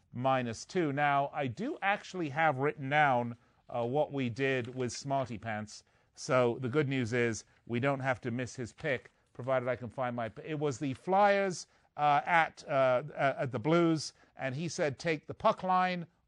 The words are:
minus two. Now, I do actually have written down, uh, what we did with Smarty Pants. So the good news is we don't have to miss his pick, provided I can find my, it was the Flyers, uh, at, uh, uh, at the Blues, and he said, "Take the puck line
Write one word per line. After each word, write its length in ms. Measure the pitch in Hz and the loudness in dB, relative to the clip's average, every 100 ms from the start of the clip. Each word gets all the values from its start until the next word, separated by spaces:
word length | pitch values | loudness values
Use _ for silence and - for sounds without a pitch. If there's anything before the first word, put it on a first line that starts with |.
| _ | _
minus 540 | 120 131 131 120 110 - | -2 2 2 0 -6 -4
two. 260 | 190 156 | -2 0
Now, 380 | 139 147 139 139 | 2 2 2 0
I 140 | 156 139 | -4 -4
do 320 | 113 247 320 | -4 -6 -2
actually 480 | 196 202 - 185 156 | -2 -2 -4 -6 -4
have 300 | 135 160 131 | 2 2 4
written 320 | 143 - 135 | -2 -2 0
down, 460 | 147 147 123 120 120 _ _ - | 4 4 4 0 -8 _ _ -8
uh, 120 | 120 120 | -4 -2
what 260 | 139 151 | 0 0
we 160 | 139 123 | -2 -4
did 460 | 113 135 131 117 | 0 0 0 -4
with 180 | 127 123 | -4 -4
Smarty 460 | - 139 139 127 110 | -4 -4 -4 -4 -8
Pants. 440 | 113 107 107 - _ _ _ | -6 -6 -8 -14 _ _ _
So 440 | - - 127 123 117 | -14 2 4 4 2
the 80 | 127 | 0
good 220 | 143 135 | 0 2
news 240 | 135 113 | 0 0
is 300 | 123 120 107 - _ - | 2 0 -2 -10 _ -6
we 140 | 117 | -2
don't 200 | 139 135 | 0 0
have 200 | 131 123 | -2 -2
to 100 | 131 | -2
miss 240 | 117 123 | -4 -6
his 160 | - 117 | -8 -10
pick, 400 | - 156 123 - _ _ | -6 -4 -4 -6 _ _
provided 340 | - 127 131 123 | -10 -2 0 0
I 100 | 120 | -4
can 120 | 120 | -6
find 260 | - 123 | -4 -4
my, 160 | 120 113 - | -4 -6 -8
it 140 | 165 151 | -8 -4
was 180 | 147 120 | -2 -2
the 160 | 143 | -4
Flyers, 760 | 123 - 190 208 202 196 165 - _ _ - | -4 2 4 6 4 0 -4 -12 _ _ 0
uh, 240 | 147 143 156 | 4 4 4
at, 360 | 170 156 - - | 4 2 -4 -2
uh, 340 | 143 131 123 147 - | 2 4 2 0 0
uh, 160 | 139 175 | 0 0
at 120 | 143 | -4
the 80 | 120 | -2
Blues, 540 | 127 170 170 160 - _ _ - | 2 4 4 2 -4 _ _ -8
and 160 | 135 | -6
he 140 | 131 175 | -4 -6
said, 300 | - 156 123 | -2 -2 -2
"Take 280 | 175 156 - | -4 -4 -6
the 60 | |
puck 300 | - 220 208 | 0 0 0
line 440 | 185 185 185 180 165 _ | 0 2 2 -2 -8 _